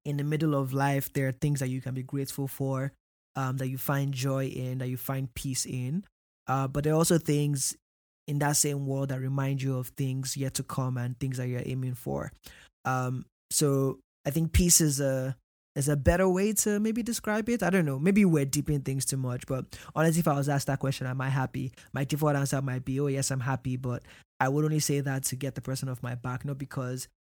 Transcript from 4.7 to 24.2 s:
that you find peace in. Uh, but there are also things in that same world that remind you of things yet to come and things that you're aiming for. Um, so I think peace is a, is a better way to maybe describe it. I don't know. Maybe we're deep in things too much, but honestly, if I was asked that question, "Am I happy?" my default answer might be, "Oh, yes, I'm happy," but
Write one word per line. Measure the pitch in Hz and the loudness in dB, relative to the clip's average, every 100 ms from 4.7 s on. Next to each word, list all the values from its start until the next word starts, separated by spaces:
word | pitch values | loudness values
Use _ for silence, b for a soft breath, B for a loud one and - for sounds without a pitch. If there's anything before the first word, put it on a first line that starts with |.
| 127 | -4
that | 127 | -4
you | 127 | -6
find | - 135 135 - | -4 -4 -6 -6
peace | 139 127 - | -6 -4 -4
in. | 127 127 175 - _ _ _ - | -4 -4 -4 -6 _ _ _ -2
Uh, | 135 135 | 0 0
but | 143 | 0
there | 147 | 2
are | 156 | 4
also | 165 165 | 6 4
things | - 147 147 139 - - _ _ _ _ - | 4 2 2 0 -2 -6 _ _ _ _ -6
in | 143 | 0
that | 147 147 | 2 2
same | 147 143 139 | 0 0 -2
world | 135 135 | -2 -2
that | 131 | -2
remind | 131 139 135 139 | -2 -2 0 0
you | 135 127 | -2 -2
of | 123 | -4
things | - 135 131 131 139 | -4 -4 -2 -4 -4
yet | 131 | -4
to | - | -4
come | - - 131 127 | -4 -2 -2 -2
and | 123 123 | -4 -4
things | 135 127 | -4 -2
that | 127 | -4
you're | 123 - | -4 -4
aiming | 131 131 123 | -4 -4 -6
for. | 139 139 - - B B B _ 127 | -4 -4 -6 -12 B B B _ -4
Um, | 127 127 127 - _ _ | -2 -2 -4 -8 _ _
so | - 147 139 135 - _ _ 147 | 0 2 2 0 -4 _ _ -2
I | |
think | 151 160 | 0 2
peace | - 175 - | 4 6 6
is | 151 135 | 6 2
a, | 139 131 131 131 _ _ _ - | 0 0 -2 -6 _ _ _ -2
is | 139 | 0
a | 147 | 4
better | 147 170 190 | 4 6 6
way | 185 208 | 4 2
to | 202 214 208 | 2 2 2
maybe | 220 220 | 0 0
describe | 233 220 - 214 233 | -2 -4 -2 -2 0
it. | 240 | 0
I | 175 | 2
don't | 185 151 | 4 2
know. | 135 | 2
Maybe | 165 202 196 | 4 6 8
we're | 156 139 | 6 4
deep | 147 143 | 0 0
in | 147 | 0
things | 135 135 - | 0 -2 -2
too | 135 | -2
much, | 127 123 - | -2 -4 -4
but | 131 - B B 151 | -4 -4 B B 2
honestly, | 160 165 | 4 4
if | 160 | 4
I | 143 | 2
was | 143 | 2
asked | 139 - | 0 0
that | 135 | 0
question, | 135 - 127 | -2 -2 -4
"Am | 131 | -2
I | 135 | 0
happy?" | 135 131 131 131 B B | 0 0 -2 -6 B B
my | 131 | -6
default | 135 143 151 143 | -2 2 2 2
answer | 139 135 | 0 0
might | 135 127 135 | -2 -4 -4
be, | 135 | -2
"Oh, | 143 | 0
yes, | 135 131 | 0 0
I'm | 135 | -2
happy," | 123 131 131 127 | -2 -2 -2 -4
but | 131 123 B B | -4 -6 B B